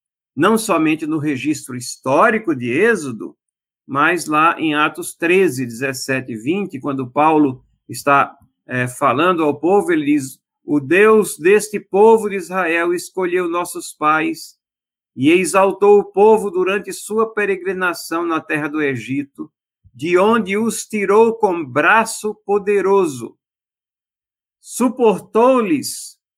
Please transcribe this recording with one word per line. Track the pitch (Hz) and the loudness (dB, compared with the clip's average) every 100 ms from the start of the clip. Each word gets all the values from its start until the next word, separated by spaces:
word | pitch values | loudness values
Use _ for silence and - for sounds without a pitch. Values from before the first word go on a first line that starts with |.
| _ _ _ 131 | _ _ _ 0
não | 185 220 | 2 2
somente | 208 165 156 156 156 | 0 0 0 0 -4
no | 156 | -4
registro | 151 127 139 151 - | -4 -4 -4 -6 -8
histórico | 123 123 - 131 147 226 220 196 | -12 -12 -8 0 2 2 2 -2
de | 135 120 | -4 -2
Êxodo, | 135 226 208 139 110 87 - _ _ _ _ | 0 2 0 -4 -10 -12 -16 _ _ _ _
mas | - 135 156 175 151 | -6 0 0 0 -2
lá | 151 160 - | 0 2 0
em | 156 | -2
Atos | 151 156 156 170 | 0 -2 -4 -14
treze, | - 170 185 180 127 123 | -4 0 2 2 0 -6
dezessete | 113 135 131 - 131 131 | -6 -6 -6 -4 -6 -6
e | 110 | -8
vinte, | 123 196 190 135 | -4 -4 -6 -8
quando | 147 135 123 | -6 -6 -4
Paulo | 143 156 156 143 127 _ _ - | 2 4 4 2 -2 _ _ -18
está, | 120 147 139 127 - _ _ - | -6 2 2 2 -6 _ _ -8
é, | 127 123 | -6 -6
falando | - 139 123 180 165 | -2 0 2 2 2
ao | 151 135 | 0 0
povo, | 160 202 170 | 2 2 2
ele | 160 | 0
diz: | 143 147 131 - _ _ | 0 -2 -2 -12 _ _
"O | - 147 | -4 -2
Deus | 131 180 214 220 190 - | 2 4 6 4 2 0
deste | 165 208 208 202 | 2 2 2 -8
povo | - 190 220 220 202 | -2 4 6 4 2
de | 190 | -6
Israel | 165 185 170 170 175 | -6 -4 -2 0 0
escolheu | 175 - 190 180 180 175 | -4 -6 -6 -2 -2 -2
nossos | 175 170 175 - | -4 -6 -10 -14
pais | - 151 156 160 160 - _ _ _ _ _ _ 123 | -4 0 0 -2 -6 -14 _ _ _ _ _ _ -2
e | 143 | 2
exaltou | 180 165 190 196 190 202 208 | 4 2 2 2 4 6 6
o | |
povo | 196 185 214 220 196 | 4 4 4 4 2
durante | 175 185 202 185 | -2 -2 -2 -6
sua | 170 - 220 220 | -12 -6 -4 -2
peregrinação | 214 196 185 180 185 185 160 - 165 | -2 -4 -4 -6 -4 -4 -6 -6 -6
na | 170 160 | -4 -4
terra | - 156 151 | -4 -6 -4
do | 156 | -4
Egito, | 143 123 110 135 139 - - _ _ _ _ | -2 -4 -6 -8 -8 -14 -20 _ _ _ _
de | - 160 180 | -10 0 2
onde | 208 233 190 202 | 4 2 0 -2
os | 226 - - | -2 -6 -6
tirou | 214 196 208 226 226 | -4 2 4 4 2
com | 202 170 | -2 -2
braço | 139 135 170 220 220 - 214 214 - | -4 0 2 2 0 -4 -8 -8 -2
poderoso. | 202 196 202 185 196 175 127 110 _ _ _ _ _ _ _ _ _ _ _ _ _ | -2 0 0 2 2 0 -4 -12 _ _ _ _ _ _ _ _ _ _ _ _ _
Suportou-lhes | - - 254 254 226 185 - 220 254 254 202 139 101 - - - _ | -12 -2 -2 2 2 2 0 2 4 4 2 -2 -4 -10 -16 -20 _